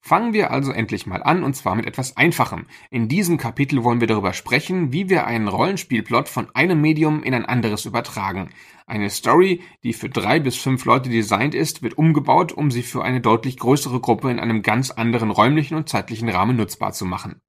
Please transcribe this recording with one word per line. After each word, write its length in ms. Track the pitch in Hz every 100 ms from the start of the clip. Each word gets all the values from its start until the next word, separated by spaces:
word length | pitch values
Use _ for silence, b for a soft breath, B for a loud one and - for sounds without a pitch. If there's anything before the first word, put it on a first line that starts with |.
Fangen 320 | - 165 233
wir 160 | 214 190
also 220 | 135 139
endlich 340 | 120 107 107 -
mal 160 | 95
an, 220 | - 175
und 120 | 123 135
zwar 200 | - 95
mit 100 | -
etwas 320 | - 135 -
Einfachem. 480 | 156 - 120 82 - B B
In 180 | 127 113
diesem 280 | 160 180 160
Kapitel 460 | 117 113 139 139
wollen 160 | 117 120
wir 80 | 113
darüber 260 | 107 98
sprechen, 580 | 87 - 127 - 185 156
wie 160 | 139 190
wir 200 | 175 -
einen 200 | 117 104
Rollenspielplot 840 | 95 147 196 - 110 - 117 139
von 200 | - - -
einem 260 | 170 165
Medium 400 | 151 156 156 151
in 140 | - 127
ein 100 | -
anderes 400 | 123 113 104 104
übertragen. 640 | 117 117 - 98 95 92 B B B B
Eine 240 | 104 101
Story, 500 | - - 143 190 175 B B
die 100 | 117
für 160 | 113 -
drei 300 | 120 98 147
bis 180 | 139 -
fünf 260 | - 131 -
Leute 240 | 123 127
designt 440 | 113 104 101 135
ist, 300 | 147 156 -
wird 120 | 117 -
umgebaut, 560 | 160 147 135 151 175
um 200 | - 147
sie 100 | 120
für 220 | 120 -
eine 180 | - 127
deutlich 360 | 120 113 131 131
größere 420 | 117 143 143 123
Gruppe 320 | 117 107 131
in 80 | 120
einem 240 | 113 113
ganz 260 | 101 110 131
anderen 400 | - 117 117 110
räumlichen 480 | 104 113 151 143 160
und 120 | 156
zeitlichen 400 | - - 110 117
Rahmen 280 | 90 101 127
nutzbar 340 | 104 - 98
zu 140 | - 92
machen. 340 | 92 101 -